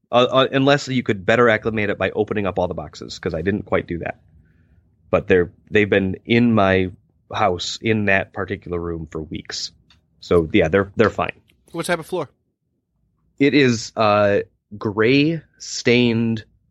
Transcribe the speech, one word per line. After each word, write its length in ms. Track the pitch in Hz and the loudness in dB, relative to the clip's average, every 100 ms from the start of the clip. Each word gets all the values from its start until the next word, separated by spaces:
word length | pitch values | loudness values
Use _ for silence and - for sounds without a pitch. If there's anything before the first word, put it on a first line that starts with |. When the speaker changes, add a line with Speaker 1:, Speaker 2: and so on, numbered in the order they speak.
| _ | _
Speaker 1:
Uh, 160 | 120 123 | 2 2
uh, 180 | 131 131 | 2 2
unless 380 | 139 135 143 - | 2 2 2 0
you 140 | 131 | -2
could 240 | 113 104 92 | -2 -2 0
better 220 | 113 120 | 4 4
acclimate 400 | 107 117 110 101 | 2 -2 -2 -2
it 80 | 92 | -2
by 120 | 95 | -2
opening 360 | - 107 107 95 | -2 -2 -2 -2
up 120 | 92 | -2
all 100 | 90 | -4
the 60 | |
boxes, 440 | 82 76 - 58 - | -4 -12 -16 -16 -10
'cause 160 | 92 | -6
I 80 | 82 | -4
didn't 200 | 90 101 | -2 -4
quite 240 | - 92 - | -2 -4 -2
do 120 | 85 | -6
that. 220 | - - _ _ _ _ _ _ _ _ _ | -8 -12 _ _ _ _ _ _ _ _ _
But 180 | 90 - | -2 2
they're, 240 | 92 85 - - | 2 2 -6 -4
they've 200 | 104 104 | 0 2
been 260 | 101 95 - | 2 0 -4
in 300 | - 117 120 | 0 2 4
my 360 | 110 95 95 92 - _ _ - | 4 4 2 0 -6 _ _ -12
house 460 | 104 107 87 - - | -2 0 0 -6 -6
in 240 | 113 110 101 | -2 0 2
that 260 | 95 - | 0 -2
particular 480 | - 92 98 - 87 | -8 -8 -8 -8 -6
room 260 | 85 82 78 | -6 -8 -10
for 120 | 80 | -12
weeks. 500 | 78 82 - - - - _ _ _ _ | -10 -12 -12 -12 -12 -16 _ _ _ _
So, 280 | - 87 80 | 0 0 2
yeah, 160 | 104 82 | 2 2
they're, 220 | 98 98 - | 2 0 0
they're 140 | 104 | 0
fine. 220 | - 82 - _ _ _ | 0 -6 -8 _ _ _
Speaker 2:
What 120 | 165 165 | -10 -6
type 120 | 170 | -6
of 80 | 156 | -6
floor? 240 | 180 139 _ _ _ _ _ _ _ _ _ _ - | -8 -10 _ _ _ _ _ _ _ _ _ _ 0
Speaker 1:
It 140 | 139 | 2
is, 400 | 143 135 113 - - | 4 4 2 -4 -2
uh, 440 | 110 104 104 101 - _ _ 101 | 2 4 2 0 -2 _ _ -10
gray 640 | 113 101 110 139 147 165 - _ | -6 0 2 2 2 -2 -8 _
stained, 840 | - - - 120 120 113 113 110 - _ _ | -14 -4 2 2 2 0 -2 -4 -8 _ _